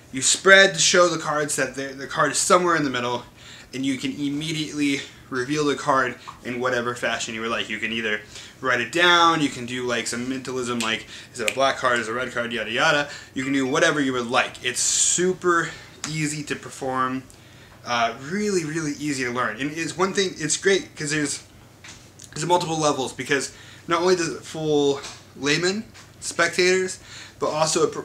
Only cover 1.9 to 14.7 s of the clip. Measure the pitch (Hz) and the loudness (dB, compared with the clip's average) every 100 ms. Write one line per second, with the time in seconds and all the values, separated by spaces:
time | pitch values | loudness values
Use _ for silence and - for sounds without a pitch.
1.9 | 135 135 - 151 135 - 185 180 165 143 | -8 -6 0 0 2 4 4 4 2 0
2.9 | 123 120 120 - - - - - 127 135 | -2 -2 -4 -6 -20 -20 -20 -12 -4 -2
3.9 | 127 135 135 143 143 156 156 147 143 143 | -2 -2 -2 -4 -4 -4 -4 -4 -2 0
4.9 | 139 - - - 131 127 151 147 135 - | 0 -4 -16 -8 -4 -2 0 0 0 2
5.9 | 135 127 120 - - - 123 123 123 117 | 2 2 -2 -14 -14 -8 -2 0 0 -2
6.9 | 120 123 117 - 113 113 110 104 107 110 | -2 -2 -2 -6 -6 -4 -4 -4 -6 -4
7.9 | 113 113 107 - - - - 131 123 117 | -4 -2 -4 -6 -18 -18 -6 -2 0 0
8.9 | 165 175 175 170 160 139 127 120 123 123 | 2 4 6 6 4 0 -2 -8 -4 -2
9.9 | 117 110 117 123 131 131 127 120 120 113 | -2 -2 -6 -6 -6 -6 -6 -4 -2 -2
10.9 | 110 - - - - 113 - 135 127 131 | -2 -4 -18 -14 -6 -4 2 2 2 2
11.9 | 120 107 117 127 120 117 117 107 117 156 | 0 0 -4 -4 -6 -4 -4 -4 0 2
12.9 | 151 147 - - - 131 139 131 151 165 | 2 0 -8 -12 -6 -2 0 2 2 2
13.9 | 151 135 127 117 123 101 - 123 | 2 0 -2 0 0 0 -2 -4